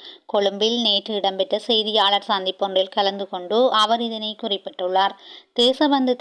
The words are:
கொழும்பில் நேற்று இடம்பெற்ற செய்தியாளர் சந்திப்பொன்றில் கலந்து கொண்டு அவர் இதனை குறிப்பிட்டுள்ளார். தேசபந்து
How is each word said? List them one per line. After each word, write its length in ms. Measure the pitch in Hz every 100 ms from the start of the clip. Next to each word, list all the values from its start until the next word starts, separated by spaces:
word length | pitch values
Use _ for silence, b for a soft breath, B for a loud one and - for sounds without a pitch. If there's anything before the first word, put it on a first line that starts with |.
| B B -
கொழும்பில் 440 | 208 196 196 220 240 226
நேற்று 260 | 202 202 208
இடம்பெற்ற 400 | 190 190 190 214 -
செய்தியாளர் 640 | 220 214 214 196 202 202
சந்திப்பொன்றில் 600 | 202 190 190 196 190 190 -
கலந்து 300 | 196 196 196
கொண்டு 260 | 185 180 214 254 214
அவர் 200 | 214 226 233
இதனை 240 | 220 214 208
குறிப்பிட்டுள்ளார். 720 | 226 196 196 - 185 185 196 208 B B B -
தேசபந்து 540 | 240 262 302 277 254 247